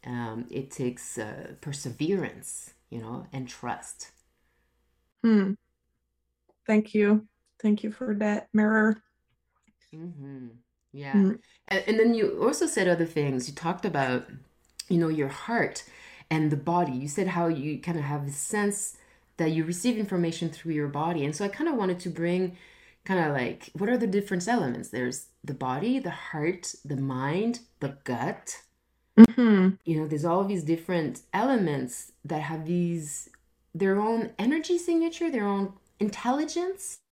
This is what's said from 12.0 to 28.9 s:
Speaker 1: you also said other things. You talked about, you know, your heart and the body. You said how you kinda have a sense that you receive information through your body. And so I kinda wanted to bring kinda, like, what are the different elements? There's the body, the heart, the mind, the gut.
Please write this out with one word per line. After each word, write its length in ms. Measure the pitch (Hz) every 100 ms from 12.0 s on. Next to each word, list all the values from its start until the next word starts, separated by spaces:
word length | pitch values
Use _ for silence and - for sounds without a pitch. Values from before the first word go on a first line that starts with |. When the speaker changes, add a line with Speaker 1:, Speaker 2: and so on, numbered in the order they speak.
| 226
Speaker 1:
you 280 | 233 208 -
also 240 | 233 302 330
said 220 | - 185
other 180 | 170 165
things. 420 | 156 143 131 123
You 60 |
talked 300 | 143 165 185
about, 420 | 208 147 131 123 - - _ _ _ _ -
you 100 | 170
know, 100 | 165
your 200 | 156 135
heart 560 | 139 - 226 147 - - - - - -
and 200 | 156 156
the 60 | 147
body. 360 | - 175 165
You 160 | 127 143
said 200 | 175 185
how 180 | 175 170
you 300 | 156 147 147
kinda 240 | - 165
have 240 | 143 147 143
a 40 |
sense 680 | 139 - 208 208 202 - - _ _ _ -
that 140 | 160
you 140 | 160
receive 340 | 160 175 247 220
information 500 | 202 180 170 165 165
through 220 | - 165
your 140 | 151 147
body. 360 | 143 160 170
And 100 | 139
so 100 | 151
I 40 | 202
kinda 240 | - 320
wanted 260 | 262 185 180
to 100 | 180
bring 460 | 160 170 180 185 180 - - - _
kinda, 260 | - 185 156
like, 380 | 139 123 - -
what 140 | 165 208
are 100 | 247
the 80 | 226
different 420 | 202 202 180 180
elements? 400 | 240 143 120 -
There's 400 | 113 123 131 - _
the 100 | 139
body, 440 | 131 131 131 214 262
the 120 | 175
heart, 640 | - - 156 151 185 - -
the 120 | 143 135
mind, 640 | 135 127 135 170 226 240 - _
the 180 | 139 -
gut. 580 | - 120 139 208 - - _ _ _